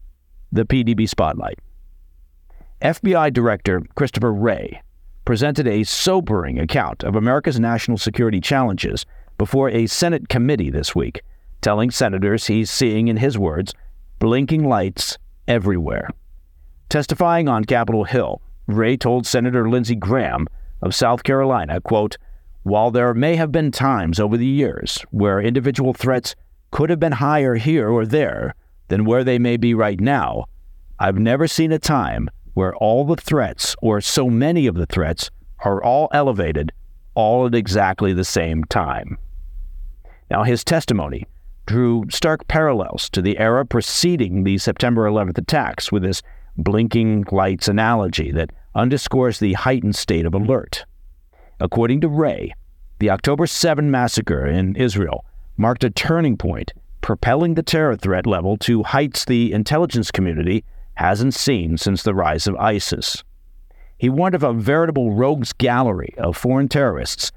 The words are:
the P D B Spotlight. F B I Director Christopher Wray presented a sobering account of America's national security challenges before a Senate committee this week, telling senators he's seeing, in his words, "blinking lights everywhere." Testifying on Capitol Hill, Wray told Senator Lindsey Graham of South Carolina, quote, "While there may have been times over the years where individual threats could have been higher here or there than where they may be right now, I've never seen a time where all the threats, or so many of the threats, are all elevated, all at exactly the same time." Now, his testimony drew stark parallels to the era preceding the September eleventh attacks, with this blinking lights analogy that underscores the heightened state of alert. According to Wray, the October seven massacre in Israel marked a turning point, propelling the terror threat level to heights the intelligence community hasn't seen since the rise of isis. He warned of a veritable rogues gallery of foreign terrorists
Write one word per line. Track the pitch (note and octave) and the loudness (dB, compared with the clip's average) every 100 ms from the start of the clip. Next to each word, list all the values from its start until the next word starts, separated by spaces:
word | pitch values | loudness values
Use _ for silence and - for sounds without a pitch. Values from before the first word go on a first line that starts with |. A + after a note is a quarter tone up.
| - - _ - - | -20 -20 _ -20 -4
the | - | -2
P | A2+ C3 | 2 2
D | A#2 | 2
B | G#2+ A2 | 0 0
Spotlight. | - D#2+ - G1+ G1+ - - - - - - - - - - - - | 0 0 -2 -8 -10 -16 -20 -20 -20 -20 -20 -20 -20 -20 -20 -20 -4
F | C#3+ E3 | -2 0
B | G3+ F3 | 2 4
I | D3+ | 2
Director | B2 A#2 G2+ - F2+ D#2+ - | 2 2 0 0 -2 -2 -4
Christopher | C#3+ - A#2 | -2 0 0
Wray | G2+ A2+ G2 G1+ - - - - - - | 2 0 0 -6 -12 -20 -20 -20 -10 -2
presented | A2+ C#3+ D3 B2+ | 0 2 2 0
a | G#2 | 0
sobering | G#2 - F#3 F#3 E3+ G#2 C#2 B1+ | 0 0 2 2 2 -2 0 -2
account | D#2+ C#3+ E2 - | 0 0 -2 -4
of | - G#2 | -2 0
America's | A2+ C#3 D#3 B2+ | 2 2 2 0
national | A#2 A#2 - A2+ | 2 0 -2 -2
security | - G#2+ A2+ G2+ | -2 0 0 0
challenges | - C#3 B2 F#2 G#2 G#2+ - - - - | 0 2 2 0 -4 -6 -8 -18 -18 -4
before | A2 C3+ C3+ | 0 2 2
a | A2+ A2+ | 2 0
Senate | - F3 E3 - | 0 0 0 0
committee | B2+ B2 C#3 D2+ | 0 2 0 0
this | C#2+ - F2 | -2 -2 -2
week, | C2 - - - - - | -2 -6 -16 -20 -20 -4
telling | - G#2 A#2+ | 0 2 0
senators | - A#2 F#2+ G2 A2 - | 2 0 2 0 0 0
he's | A2 A2 | 0 0
seeing, | - B2+ G#2+ A#2 | 0 0 2 2
in | A2 | 2
his | C3 G#2+ | 0 0
words, | F#2+ D#2 G2 - - - - - | -2 -2 -4 -8 -20 -20 -20 -2
"blinking | A2 B2 C#3 D#3+ D3 | 2 2 2 0 2
lights | A2 F#2+ - - - - - - | 2 0 -4 -8 -8 -16 -12 -2
everywhere." | A#2 F#2+ F2+ D2+ - - - - - - - - - - | 0 2 0 -2 -4 -6 -12 -18 -20 -20 -20 -20 -20 -2
Testifying | D3+ C#3 - F3 E3+ D3+ | -2 0 0 2 4 2
on | A2+ G#2 | 0 2
Capitol | A#2+ A2+ A2+ F#2+ | 0 2 0 0
Hill, | C3 D2 - - - - | 0 -2 -6 -12 -14 -4
Wray | G#2+ A2 B2+ | 0 2 2
told | A#2+ B2 A2+ | 0 0 0
Senator | B2+ B2 B2 A2+ | 0 2 0 2
Lindsey | B2 A#2 A2+ | 0 0 -2
Graham | G2 C3 G2+ B1 D#2 - - - | 0 0 0 -4 -6 -8 -16 -6
of | - - | -4 0
South | B2 A#2+ | 2 2
Carolina, | - C3+ C3+ B2 D#2 E2+ | 0 2 2 0 -2 -6
quote, | - A2 G#2 - - - - - | 0 0 0 -4 -16 -20 -20 -10
"While | G2 G#2 A#2 | -2 2 2
there | A#2+ B2 | 2 2
may | A#2 D3 E3 | 2 2 2
have | D#3 | 0
been | D#3 D3+ | 0 0
times | - C3+ A#2+ E2 E2+ | 0 0 2 0 0
over | G#2 A#2 | 0 2
the | B2+ | 2
years | C#3 B2 - - - - | 2 0 -2 -8 -8 -6
where | G#2+ G2+ G2 | 0 2 2
individual | A2 B2+ C3 C3 C3 | 2 0 0 0 -2
threats | B2 B2+ B2+ - - - - _ | 0 0 0 -2 -12 -20 -20 _
could | - D3+ | -2 0
have | E3+ | 2
been | E3 | 2
higher | A#2+ C#3+ D3+ C3+ A#2 | 2 2 2 2 2
here | B2+ D#3+ G#2+ | 2 2 2
or | A#2 A2 | 0 2
there | C#3+ A#2+ G#1 A1+ - _ - - | 0 0 -2 -6 -8 _ -20 -2
than | F#2+ | 0
where | G#2+ B2 B2+ | 4 2 4
they | B2 | 2
may | A#2+ A#2+ | 2 2
be | A#2+ | 2
right | A2+ G#2+ G2+ | 2 2 2
now, | B2 C#3 C2+ A1 A1+ - - - - - | 2 2 0 -4 -8 -14 -20 -20 -20 -2
I've | G2 F#2+ | 0 2
never | A2 C3+ D#3+ | 2 2 0
seen | - D#3+ | 0 0
a | D#3 | 0
time | - C#3 D2+ A1+ - - - | 0 0 0 -4 -6 -8 -8
where | - F#2+ - | -2 -2 0
all | G#2+ A#2 | 2 2
the | C#3+ - | 2 -2
threats, | - D3+ A2 - - - | 0 0 0 -4 -6 -2
or | A#2 G#2 | 0 0
so | - - B2+ | 0 0 2
many | A#2 D3 E3+ C3 | 2 2 2 2
of | F2 | 0
the | E2 | -2
threats, | - D#2 E2 - - - - G#2 | -2 -2 -4 -8 -12 -20 -6 -2
are | G2 | 0
all | - C3+ D#3 | 2 2 2
elevated, | C#3+ C#3 G2+ D#2+ D2+ D2+ - - - - | 0 0 0 0 -2 -4 -8 -20 -20 -8
all | - G#2+ A#2+ B2+ | 0 2 2 2
at | A#2 | 0
exactly | F#2+ G2+ F#2+ F#2+ G2+ | 0 0 0 2 0
the | F2+ | 0
same | F#2 - E2 D#2+ | 0 0 0 -2
time." | D#2 - D2+ - - - - - - - - - - - - - - | -2 -2 -2 -4 -8 -12 -12 -14 -12 -12 -12 -12 -14 -14 -20 -20 -4
Now, | - | 0
his | A#2 A#2+ | 2 0
testimony | - E3 - A2 D2 B1 - - - - - | 0 -2 0 -2 -2 -8 -10 -16 -20 -18 -4
drew | A2+ B2 A#2 G#2 | 0 2 0 -2
stark | - E3 D#3 - | -2 0 0 0
parallels | D#3+ D#3 A#2 F#2 - - | 0 2 0 -2 -6 -4
to | - | 0
the | F#2 G2+ | 0 2
era | A2 B2 C#3 | 2 2 2
preceding | B2 - - F3 E3+ G2+ F#2 | -2 -2 0 0 2 0 0
the | F#2+ G2 | 2 2
September | - G#2 B2 A2+ G#2+ | 0 0 2 2 2
eleventh | G#2+ F#2+ E2+ | 2 0 -4
attacks, | E2 D#3 A#2 - - | -2 -2 -2 -6 -2
with | G#2 | -2
this | F#2+ F#2+ - - - - | 0 -4 -8 -20 -14 -4
blinking | E2 G#2+ A2+ A#2 A2 G#2+ F#2+ | 0 2 2 2 2 2 0
lights | G2 F#2+ F#2+ - | 0 0 0 0
analogy | G2+ A2 A#2 F#2+ D#2+ D2 | 2 2 2 0 -2 -4
that | D2+ D#2 - - G#2+ | -2 -4 -8 -6 -2
underscores | A#2+ C#3 - B2+ B2+ A2 | 0 0 0 0 0 2
the | G#2+ | 0
heightened | - C3 C3 G#2 G2 | 0 0 0 0 -2
state | - E2+ E2 | 0 0 2
of | |
alert. | F#2+ A2 B2+ - - - - - - - _ - - | 0 0 0 -2 -10 -12 -20 -20 -20 -20 _ -20 -6
According | F2+ A2+ A#2 C#3 | -2 0 2 2
to | D#3+ | 0
Wray, | D3 D3 - - - - - - - | 0 0 -2 -8 -12 -20 -20 -20 -2
the | G#2 | 0
October | F#2+ - C#3+ E3+ | 2 0 0 0
seven | - E3+ D3 D3 | 0 0 2 2
massacre | C3 B2 - - D2+ C2+ | 2 2 0 -2 -2 0
in | E2+ F#2+ - | 0 0 0
Israel | B2+ G2+ F2 - - - - - | 0 0 -2 -4 -10 -20 -14 -2
marked | G#2+ B2 B2 | 0 2 0
a | |
turning | - - E3 D#3 G#2+ | -2 0 2 2 0
point, | F2+ B1+ - - - - | -2 -4 -8 -12 -20 -10
propelling | - G#2+ A#2+ C3+ E3+ | -4 -2 0 2 2
the | E3 | 0
terror | - E3 D3+ G#2+ | 0 2 2 0
threat | F#2+ F#2 A2+ | 0 0 0
level | F#2 F#2 G#2 | 0 0 -2
to | - A#2 | 0 0
heights | G#2 C#3 D3 - | 2 0 0 -2
the | - A#2+ A#2 | 0 2 2
intelligence | G2+ G#2+ D3+ E3+ A#2+ G#2 | 0 0 0 0 0 -2
community | - F#2 D#2+ E2 G#2+ - - - - | -2 0 0 0 -2 -4 -16 -16 -2
hasn't | E2+ G#2 C3 | 0 2 0
seen | - - A#2+ E2 E2 | 0 0 0 0 -2
since | - F#2+ | 0 0
the | A2 | 0
rise | F#2+ D#2+ D#2 G#2 | 0 0 0 -2
of | F#2+ | 0
isis. | A2 G#2 - - - - - - - - - - - - | 0 0 -2 -6 -6 -8 -12 -20 -20 -20 -20 -20 -20 -2
He | B2 | 0
warned | C3+ F#3 F3 | 2 2 2
of | |
a | C#3 | 0
veritable | A#2 G#2+ D3+ E3 C#3+ A#2 | 0 2 2 2 2 0
rogues | G#2 C3 D3 A#2 | 2 2 2 -4
gallery | - C3+ A#2+ B2+ F2+ - - | 0 0 2 2 -2 -6 -4
of | - - | -4 -2
foreign | B2 C3 C#3 | 0 2 2
terrorists | C#3+ C3 D2+ A#1 - - | 2 0 0 -6 -6 -8